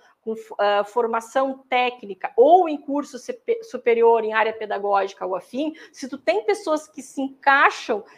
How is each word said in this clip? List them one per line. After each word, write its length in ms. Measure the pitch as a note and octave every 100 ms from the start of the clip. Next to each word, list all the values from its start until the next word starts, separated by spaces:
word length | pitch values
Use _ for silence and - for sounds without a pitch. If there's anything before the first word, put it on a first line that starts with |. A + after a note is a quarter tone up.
| _ _
com, 140 | A3+ A3 - -
ah, 260 | G#3 G#3
formação 800 | G#3 B3 A3+ A3+ A3+ C4+ C4+ C4 -
técnica 600 | B3+ B3 B3 G3+ F#3+ - -
ou 320 | C4+ F4+ E4
em 100 | D4
curso 400 | - C#4+ C#4+ A#3+
supe-, 460 | - - - A3+
superior 600 | - A#3+ A#3+ A#3 A#3 A#3
em 100 | A3
área 200 | A3 A3
pedagógica 720 | A3 G#3 G3+ G3+ G3 G3 - F#3
ou 100 | F#3
afim, 380 | - B3 D#4 D#4 -
se 180 | - C4
tu 80 | C4+
tem 260 | - F#4+ G#4+
pessoas 420 | G4 - D4+ -
que 140 | -
se 200 | - -
encaixam 840 | C4+ - - C#4 E4+ - - G#3+ -